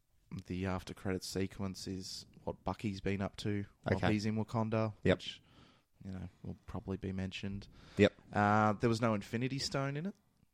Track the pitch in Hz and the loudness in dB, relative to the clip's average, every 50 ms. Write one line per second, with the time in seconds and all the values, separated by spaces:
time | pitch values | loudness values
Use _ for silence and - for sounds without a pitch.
0 | _ _ _ _ _ - - 95 - - 92 90 95 95 92 90 - - - - | _ _ _ _ _ -12 -12 -10 -6 -6 -4 -2 -2 -2 -2 -4 -4 -8 -10 -6
1 | - 98 92 87 - - - 92 98 92 - - 98 95 92 - - 98 95 92 | -4 -2 -2 -2 -2 -4 -2 -2 -2 -2 -4 -6 -6 -6 -6 -6 -8 -8 -6 -6
2 | 92 - - - - - - - - 82 - - - 92 92 - - 107 98 98 | -8 -10 -10 -12 -14 -16 -20 -12 -8 -8 -8 -6 -4 -6 -4 -4 -4 -4 -4 -4
3 | - 98 98 98 98 92 - - - 107 104 101 101 - _ _ - - 95 95 | -2 -2 -2 -2 -2 -4 -6 -4 -4 -2 -2 -2 -4 -6 _ _ -2 0 2 2
4 | 92 90 107 104 101 110 107 110 107 - - 113 110 110 113 110 110 107 101 - | 4 2 2 2 2 0 0 -2 -2 0 0 0 0 2 2 0 0 0 -2 2
5 | - 95 90 - - - - - - _ - - - - - _ _ _ _ - | 4 4 4 4 2 -6 -12 -14 -16 _ -20 -20 -20 -20 -20 _ _ _ _ -16
6 | - 98 92 92 90 90 - _ - 92 92 - _ - - 92 - 95 95 92 | -12 -10 -8 -8 -10 -10 -12 _ -10 -10 -10 -12 _ -12 -10 -8 -6 -4 -4 -4
7 | - 95 95 95 95 95 - - - 98 98 98 - - - - - - - - | -4 -4 -4 -2 -4 -4 -4 -6 -6 -6 -6 -6 -8 -12 -16 -20 -20 0 6 8
8 | 104 - - - - - - 104 104 104 104 107 107 107 104 95 - 117 113 107 | 8 8 6 2 -10 -2 2 4 6 6 6 6 6 4 4 4 2 2 2 4
9 | 123 113 110 101 - - - 117 131 131 135 135 - - - 139 135 139 139 147 | 2 2 2 0 -2 -4 -4 -2 -2 -2 -2 -2 -4 -2 -2 -2 -2 -2 -4 -4
10 | 170 202 - _ _ _ _ _ _ _ | -6 -6 -8 _ _ _ _ _ _ _